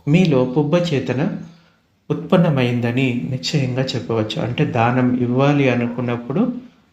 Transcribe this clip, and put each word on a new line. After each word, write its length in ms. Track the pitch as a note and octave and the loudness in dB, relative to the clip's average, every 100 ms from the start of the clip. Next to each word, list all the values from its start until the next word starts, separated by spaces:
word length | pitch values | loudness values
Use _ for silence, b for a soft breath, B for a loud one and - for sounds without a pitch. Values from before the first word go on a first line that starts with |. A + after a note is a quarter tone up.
| - | 2
మీలో 380 | E3 F3+ C3 B2+ | 4 4 2 2
పుబ్బ 300 | C#3 C#3+ F3 | 0 0 0
చేతన 600 | E3+ C3+ B2+ B2 F3+ - B B B B _ _ - | 0 -2 -2 -4 -4 -6 B B B B _ _ -8
ఉత్పన్నమైందని 1160 | D#3+ - F#3 E3 C3+ B2 A#2+ A#2 B2 C3+ A#2+ B2 | -8 2 2 4 2 0 0 0 0 0 -2 -4
నిశ్చయంగా 540 | B2+ - D3 B2+ B2 | -6 -4 -2 -2 -2
చెప్పవచ్చు. 580 | C#3 A#2+ - A2+ A2 - | -4 -4 -2 -2 -2 -4
అంటే 240 | A#2+ B2 - | -4 -2 0
దానం 520 | A#2+ A#2 B2+ B2+ B2 | 2 2 2 2 2
ఇవ్వాలి 520 | A#2+ B2 C#3 C#3+ C#3 | 0 2 4 4 2
అనుకున్నప్పుడు 840 | A#2+ A#2+ C3 A#2+ A#2 - D3 B3 A#3+ B B _ | 2 -2 -2 -4 -4 -2 0 0 -4 B B _